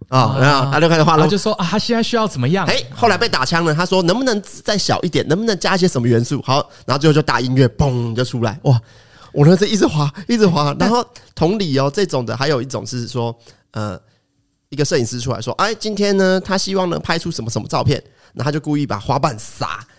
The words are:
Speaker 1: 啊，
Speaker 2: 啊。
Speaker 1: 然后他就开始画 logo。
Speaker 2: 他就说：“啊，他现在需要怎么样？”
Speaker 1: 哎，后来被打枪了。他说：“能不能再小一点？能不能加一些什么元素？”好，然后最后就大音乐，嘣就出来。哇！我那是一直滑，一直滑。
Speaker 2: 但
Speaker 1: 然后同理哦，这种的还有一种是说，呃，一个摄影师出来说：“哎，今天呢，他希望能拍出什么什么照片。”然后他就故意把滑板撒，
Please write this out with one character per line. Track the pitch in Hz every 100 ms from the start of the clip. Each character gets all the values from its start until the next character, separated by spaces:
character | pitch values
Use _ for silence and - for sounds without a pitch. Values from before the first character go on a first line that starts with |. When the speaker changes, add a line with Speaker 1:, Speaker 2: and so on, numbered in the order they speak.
| -
Speaker 1:
啊， | 131
Speaker 2:
啊。 | 113 135
Speaker 1:
然 | 135 139
后 | 135
他 | 143
就 | 165
开 | 165
始 |
画 | 156 156
logo。 |
Speaker 2:
他 | 170
就 | 196
说 | 214 208
：“啊， | 170
他 | 208
现 | -
在 | 233
需 | 220 233
要 | 214
怎 | 135
么 | 123
样？” | 190 151
Speaker 1:
哎， | - -
后 | - 233
来 | 180
被 | -
打 | 165
枪 | 131 165
了。 | 170
他 | 151
说 | 180 190
：“能 | 170 220
不 |
能 | 262 208
再 | - - - 208
小 | - 110
一 | 175
点？ | 143 117
能 | 170
不 |
能 | 226 190
加 | 180 185
一 |
些 | 180
什 | 127
么 | 120
元 | 117
素？” | 120 139 -
好， | 139 - - -
然 | 135
后 |
最 | 156
后 |
就 | 147
大 | 151 120
音 | 127
乐， | 131 160
嘣 | - 147 123 117
就 | 113
出 | 127 120
来。 | 113 -
哇！ | 143 120 - - _ - -
我 | -
那 | 147 180
是 | 202
一 | 202
直 | 277
滑， | 151 143 - 190
一 | 233
直 | 202
滑。 | 151 147 143
Speaker 2:
但 | 185
Speaker 1:
然 |
后 | 240 - - -
同 | - 160 214
理 | 175 135
哦， | 139
这 | 170 185
种 | 139
的 | 113 117
还 | 139
有 | 135
一 |
种 | 131 123 110
是 | 123 113
说， | 123 117 113 - _ _
呃， | 110 104 110 - _ _ _ _ _ _
一 | 143
个 |
摄 | 147 160
影 |
师 | 110 120
出 | 123
来 | 110
说 | 113 -
：“哎， | 202
今 | 220 214
天 | 202 202 196
呢， | 185 185
他 | 190 190
希 | 190
望 | 196 180
能 | 156
拍 | - 170
出 | 175
什 | 160
么 | 113
什 | 113
么 | -
照 | 147
片。” | 127 139 - _ _
然 | -
后 | 131
他 |
就 | 147
故 | 147 147
意 | 143
把 | 104
滑 | - 131
板 | 147 107
撒， | - - 82 - -